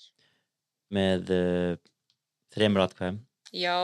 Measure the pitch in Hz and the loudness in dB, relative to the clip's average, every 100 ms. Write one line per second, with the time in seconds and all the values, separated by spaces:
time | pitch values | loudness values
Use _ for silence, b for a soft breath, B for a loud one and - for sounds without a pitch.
0 | - _ _ _ _ _ _ _ - 101 | -20 _ _ _ _ _ _ _ -6 0
1 | 95 92 90 92 90 87 87 85 _ _ | 2 2 0 0 0 0 -2 -4 _ _
2 | _ _ _ _ _ - 107 98 92 - | _ _ _ _ _ 0 2 4 0 -2
3 | 90 104 123 _ - 180 175 180 | -6 -8 -12 _ -14 -6 -4 -2